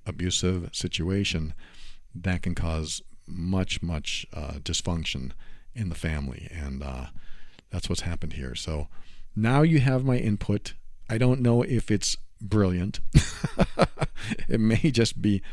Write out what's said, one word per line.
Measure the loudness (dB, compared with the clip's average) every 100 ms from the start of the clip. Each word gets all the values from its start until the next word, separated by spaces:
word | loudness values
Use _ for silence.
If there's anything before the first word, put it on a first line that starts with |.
| -8
abusive | -4 -2 2 2 0 -2
situation, | -4 -4 -2 0 0 0 -2 -2 -6 -10 -12 -12 -12 -14
that | -6 -2 0
can | 0
cause | 0 0 0 -4 -8 -10 -16 -10
much, | -6 0 0 0 -4
much, | -2 -4 -4 -6 -8
uh, | -8 -8
dysfunction | -8 -4 -4 -2 -2 -2 -4 -6 -8 -10 -12 -12
in | -6 -6
the |
family, | -4 -4 -4 -4 -8 -12
and, | -8 -8 -6
uh, | -8 -8 -8 -8 -6 -6 -8 -12 -10
that's | -6 -4
what's | -4
happened | -2 -4 -4
here. | -4 -8
So | -8 -4 -4 -4 -6 -8 -10 -8 -2
now | 2 6
you | 6 6
have | 6 4
my | 4 2
input. | 2 0 0 0 -2 -10 -10 -12 -4
I | 2
don't | 4 6
know | 6 4
if | 4 0 2
it's | 0 0 -4 -6 -12
brilliant. | 0 4 4 4 0 2
<laughs> | 6 6 4 0 -2 2 2 4 2 2 -4 -2 -4 0 2
It | 4
may | 4 4 4
just | 4 2 2
be | 2 2 0